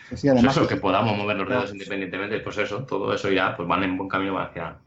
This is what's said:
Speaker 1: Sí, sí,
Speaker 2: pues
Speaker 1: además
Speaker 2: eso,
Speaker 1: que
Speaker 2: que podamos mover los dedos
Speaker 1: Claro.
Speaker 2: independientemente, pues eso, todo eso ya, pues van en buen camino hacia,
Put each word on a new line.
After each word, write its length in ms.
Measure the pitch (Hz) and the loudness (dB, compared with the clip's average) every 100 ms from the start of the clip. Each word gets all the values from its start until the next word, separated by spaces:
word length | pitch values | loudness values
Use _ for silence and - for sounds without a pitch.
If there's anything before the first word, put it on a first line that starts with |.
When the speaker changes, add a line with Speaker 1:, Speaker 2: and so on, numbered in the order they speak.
| - | -14
Speaker 1:
Sí, 80 | 123 | -2
sí, 100 | 143 | 4
Speaker 2:
pues 60 | |
Speaker 1:
además 240 | 127 123 147 | 6 6 4
Speaker 2:
eso, 100 | 113 | 2
Speaker 1:
que 80 | 101 | 2
Speaker 2:
que 60 | |
podamos 360 | 95 95 110 101 | 2 2 2 0
mover 200 | 101 101 | 0 -2
los 100 | 95 | 0
dedos 160 | 127 | 0
Speaker 1:
Claro. 120 | 104 101 | -2 -8
Speaker 2:
independientemente, 640 | 95 98 95 92 101 107 | -8 -6 -6 -6 -4 -4
pues 160 | 98 95 | -4 -4
eso, 280 | 101 104 139 | -4 -4 -4
todo 280 | 98 107 | -4 -2
eso 160 | 104 101 | -2 2
ya, 240 | 95 95 - | 2 2 -2
pues 120 | 85 | -2
van 160 | 90 | 0
en 140 | 95 92 | 0 -2
buen 120 | 95 | -2
camino 280 | 95 98 92 | -2 -2 -2
hacia, 420 | 90 87 82 80 | -6 -6 -10 -10